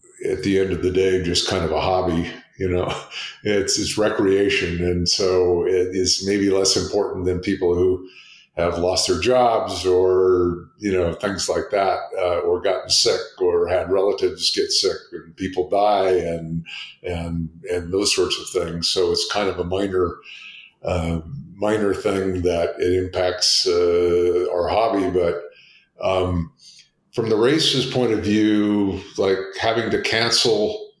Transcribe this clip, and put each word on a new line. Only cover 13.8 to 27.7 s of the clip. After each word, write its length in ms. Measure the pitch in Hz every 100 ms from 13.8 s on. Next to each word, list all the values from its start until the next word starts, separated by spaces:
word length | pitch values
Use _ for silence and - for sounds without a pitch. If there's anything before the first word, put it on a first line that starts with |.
| 87
relatives 640 | 98 98 95 92 80 -
get 160 | 98 -
sick 280 | - 95 82 -
and 220 | 85 82 -
people 340 | 92 92 90
die 400 | 98 104 101 95
and, 560 | 92 85 85 82 82 82 - - -
and, 460 | - 85 85 85 82 82 95
and 200 | 90 85
those 220 | 95 98
sorts 240 | - 87 -
of 240 | - 90
things. 260 | 85 85 82
So 220 | 95 87
it's 220 | 87 -
kind 160 | 104 98
of 100 | 87
a 60 |
minor, 520 | 87 95 101 92 90 - - - - - - _
uh, 360 | - 87 82 82 80 - -
minor 400 | 98 104 107 101
thing 480 | 95 107 98 95 92
that 320 | 87 85 87 -
it 240 | 90 92
impacts, 640 | 90 92 90 90 - - 92
uh, 800 | 87 87 87 87 87 87 90 87
our 160 | 87 85
hobby. 400 | 90 113 104 92
But, 320 | 90 85 85 - - - - _ -
um, 500 | 95 95 90 87 82 _ - - _ _ _
from 140 | - 110
the 80 | 107
race's 500 | 123 160 -